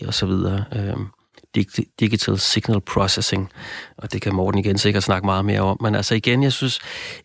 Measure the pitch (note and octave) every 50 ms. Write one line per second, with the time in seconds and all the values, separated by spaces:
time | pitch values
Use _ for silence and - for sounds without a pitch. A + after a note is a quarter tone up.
0 | - - - - G#2 F#2+ F#2+ F#2+ F#2 G2 G2 G2 G#2 - - A2 G2 G2 - G2
1 | G2+ G2 - _ _ _ _ - - _ - G#2+ G2 - - - - - _ -
2 | A#2 G#2 A2 G#2 - - G2 G2 - - - A2 - - A2+ G2+ - - - G#2
3 | G2 F#2+ - F2+ - - - F#2+ F#2+ F#2 - - - - - - - - - -
4 | - G#2 - - - G#2 G2 F#2+ F#2 F#2+ G2 G2 F#2 G#2 G2 G2 - G#2 G2+ G2+
5 | - - G2 F#2 G2 G2 F#2+ F#2+ G2 G#2 G#2+ G#2 G2 F#2+ G2 - A#2 A2 G#2 G2+
6 | G2+ - A#2 A2+ - B2 A#2+ B2+ C#3 C3+ B2 - C3+ B2+ - - - - - -
7 | - - - -